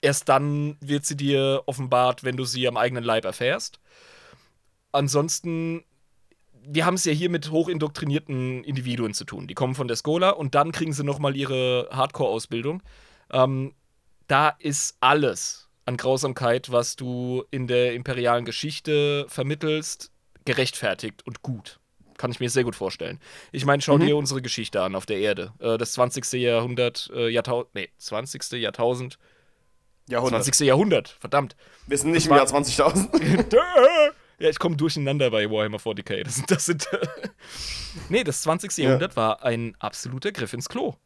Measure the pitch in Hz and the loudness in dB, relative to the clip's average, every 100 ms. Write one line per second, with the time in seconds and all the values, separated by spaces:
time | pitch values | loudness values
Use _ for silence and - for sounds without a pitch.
0 | 143 143 - 135 143 147 147 147 139 143 | 2 0 2 2 2 -2 -4 -6 -4 -4
1 | - 143 139 139 135 135 - 131 131 123 | -4 -4 0 2 2 0 -4 -6 0 2
2 | 127 127 131 127 127 127 123 120 123 123 | 4 2 -4 -4 -4 -2 -2 0 0 0
3 | 117 110 95 92 123 180 - - _ _ | 0 0 0 -2 -2 -2 -6 -14 _ _
4 | - - - - _ _ _ _ _ 143 | -20 -20 -20 -20 _ _ _ _ _ -2
5 | 139 139 160 - 170 165 165 165 _ _ | 2 0 0 -4 -4 -4 -4 -6 _ _
6 | _ _ _ _ _ _ 143 147 165 185 | _ _ _ _ _ _ -6 0 0 2
7 | 175 151 175 170 151 156 165 165 151 147 | 0 0 0 -2 -2 0 0 0 -4 -4
8 | 151 143 - 131 127 127 143 135 127 120 | -2 -2 -2 -4 -4 -6 -6 -6 -4 -2
9 | 110 104 - 101 - - 127 131 127 113 | -2 -4 -8 -12 -10 -4 -2 -2 -4 -4
10 | - 160 185 202 147 147 151 160 165 143 | -2 0 2 0 0 0 0 0 -4 -2
11 | 143 139 143 139 139 131 127 123 - 131 | -4 -2 -2 -2 -2 -2 0 0 -2 -2
12 | 135 - 131 110 - 117 127 175 - - | -2 0 -2 -2 -4 -6 -4 -6 -10 -20
13 | - _ _ 131 131 135 135 _ _ _ | -20 _ _ 2 2 2 -4 _ _ _
14 | _ _ _ 139 151 - 151 143 - - | _ _ _ 4 4 0 -4 -2 -4 2
15 | 127 147 139 - - - _ _ - 123 | 4 6 4 0 -6 -10 _ _ -8 -4
16 | 131 131 139 127 123 120 - 123 120 - | 0 0 0 -2 0 0 2 0 0 -4
17 | 127 123 123 127 - 135 123 123 123 120 | -6 -4 -4 -4 -4 -6 0 2 2 0
18 | 127 127 120 120 117 113 151 147 - 151 | -6 0 2 2 0 -6 -6 -8 -2 0
19 | 147 143 139 - 135 151 156 156 151 - | 2 0 -4 -6 -4 -2 -2 -2 -4 -10
20 | - _ _ _ - 135 127 - 113 92 | -14 _ _ _ -4 0 0 -2 -4 -4
21 | 110 - - 117 - 117 - - _ _ | -8 -12 -16 -12 -8 -8 -10 -20 _ _
22 | _ _ 123 120 123 131 120 - 95 - | _ _ -8 -4 -2 0 0 -2 -6 -6
23 | 120 - - - - 135 131 143 139 147 | -10 -10 -18 -20 -14 -6 0 0 4 6
24 | 175 220 143 135 123 - 110 101 92 95 | 6 4 0 -4 -6 -6 -4 -2 -2 -4
25 | - 104 104 98 92 - 117 113 117 - | -4 -2 0 -2 -6 -6 -2 -2 -2 0
26 | 123 135 123 127 123 117 120 123 123 - | 0 0 -6 -2 2 2 0 -2 -2 -2
27 | - 123 117 117 117 120 - - 90 _ | -10 -4 0 0 0 -2 -4 -10 -12 _
28 | - 107 131 - - 123 110 - 117 123 | -8 -8 -8 -10 -10 -6 -6 0 0 0
29 | 127 - _ _ _ _ _ _ _ _ | -6 -14 _ _ _ _ _ _ _ _
30 | _ 120 127 117 139 135 143 131 214 147 | _ 0 2 2 2 4 6 6 6 2
31 | - - - 143 135 - - _ - 139 | 0 -14 0 0 0 -8 -20 _ -4 -2
32 | 143 165 156 143 135 143 143 120 147 175 | 2 2 6 6 6 2 0 4 4 4
33 | 196 - - 180 - 440 359 359 254 339 | 2 2 4 2 6 4 6 8 8 8
34 | 294 - _ _ 160 147 170 156 156 147 | 4 2 _ _ 0 2 0 2 0 0
35 | 139 147 131 110 104 107 107 104 - 101 | 0 2 2 2 2 0 0 -2 -6 -6
36 | - 101 - 120 139 - - 165 - 185 | -6 -6 -4 -6 0 0 0 -4 -4 -4
37 | - - 214 _ - - - - - - | -6 -8 -14 _ -20 -14 -10 -10 -10 -12
38 | - 202 196 131 156 170 202 - 139 131 | -2 0 0 -2 -2 -2 -2 -2 2 2
39 | 185 - 110 107 131 117 117 - 107 - | 2 0 0 0 0 -2 -4 -6 -8 -8
40 | 120 131 196 196 113 123 127 240 294 - | -10 -6 -8 -6 -8 -8 -8 -4 -6 -6